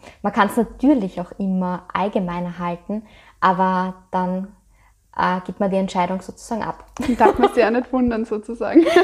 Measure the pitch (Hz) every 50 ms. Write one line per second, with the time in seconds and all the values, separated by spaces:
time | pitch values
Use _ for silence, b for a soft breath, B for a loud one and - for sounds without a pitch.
0 | B B B B B 202 202 233 196 208 - 240 214 - - - - 277 302 247
1 | 196 180 - 175 180 - - - 196 190 185 185 180 180 180 175 - - - 180
2 | 190 208 - 220 185 175 175 175 180 175 170 175 175 175 175 175 - - 202 220
3 | 220 b b b b b b b 170 185 185 180 190 185 185 185 185 185 185 -
4 | - - - 185 185 180 185 185 190 - - _ _ _ _ _ _ _ _ _
5 | _ _ - - 180 180 180 185 - - 185 - 202 190 196 190 190 190 - 185
6 | 175 175 190 185 - - - - - - 233 214 - 165 - - - _ - -
7 | 262 - 233 - 233 403 - - 415 392 - 247 220 214 233 247 247 - 262 254
8 | 247 240 226 220 233 - 214 214 - - 233 - - - 202 320 330 294 330 359